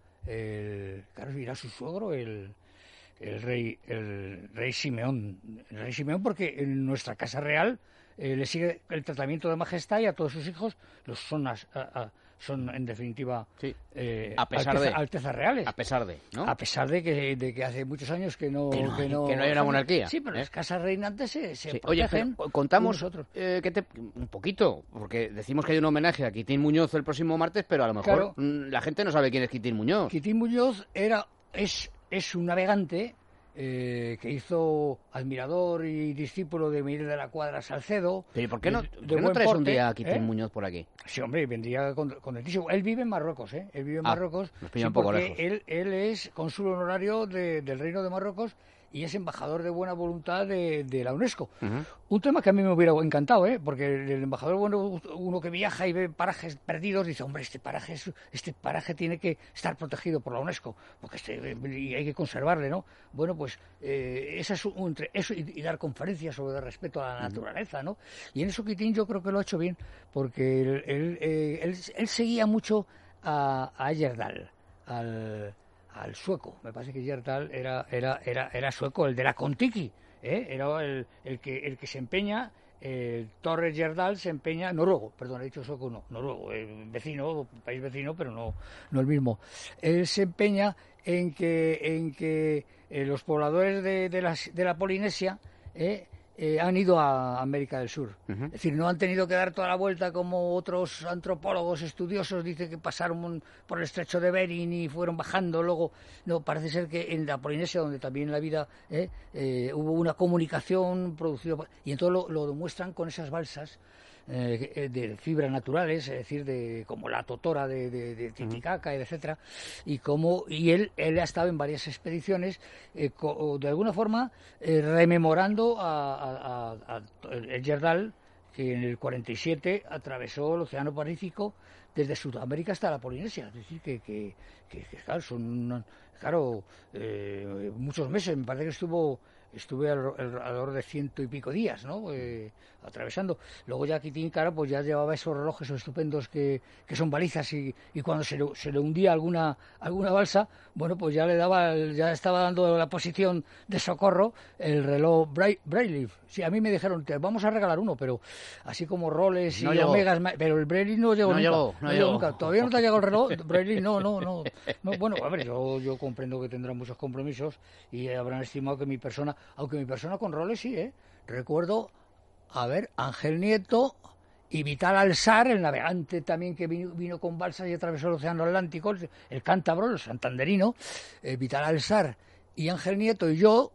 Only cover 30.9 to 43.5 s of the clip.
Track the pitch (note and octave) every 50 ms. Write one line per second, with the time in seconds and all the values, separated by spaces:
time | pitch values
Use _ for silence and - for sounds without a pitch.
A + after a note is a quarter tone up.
30.9 | - G3 G3 G#3+ A3 G#3 G#3 - _ _ _ _ - F3+ G3+ F3+ - - - -
31.9 | - - - - - F#3+ F3 - - F3+ E3+ F3 F3 F#3 F#3 F#3 G#3 G3+ F#3+ C#3+
32.9 | - E3+ G#3+ A#3+ - _ _ - - - - - - - C3+ C3 B2+ B2+ B2 B2
33.9 | B2 A#2+ A#2+ A#2 A#2 A2 - A#2 D3 C3+ - - F3+ E3 E3 D#3+ D#3 D3+ D3 D3
34.9 | C3 - - _ - C3+ C3 C3 C3+ B2+ B2 C3+ E3 F3+ F3+ F3 E3+ E3+ D#3+ D#3+
35.9 | D#3 D3+ D3+ D3+ D3 C#3 D3+ A#2+ - - F#3 D3 E3 E3 D#3+ D3+ D3+ D3 C#3 C#3
36.9 | C#3+ D3 D3+ D3 D3 D3 C#3 C3+ - D#3+ D3+ D3 C#3+ C#3 B2 - C#3+ C#3+ - -
37.9 | G#3 G#3 F3+ F3 F#3 F#3+ F#3 - - A#2+ A#2+ A2+ A2+ A#2 - F3 G#3 A#3+ A3+ -
38.9 | - - - D3 D#3 D3+ E3+ F#3 F#3 A#3+ A3 A3 A3 E3 D3 C#3 C#3 B2+ A#2+ A#2+
39.9 | A2+ - A2+ B2 F#3+ - A2 A2+ A2+ A2 A2+ G#2+ - A2 G2 F#2+ F2 F2 E2 -
40.9 | _ - - - - - B2+ A#2+ B2+ E3+ D3+ B2+ A#2+ A2+ A2 A#2+ B2 C3 C#3 C#3
41.9 | C3+ C#3 D3+ C#3+ C3 - - C3+ B2+ A#2 A#2 D#3+ F3 F#3+ E3 E3 F3 G3 F#3 G#3+
42.9 | A3+ A#3+ B3+ A#3 G#3+ F3 D3+ D#3+ D#3+ - A#2 G2+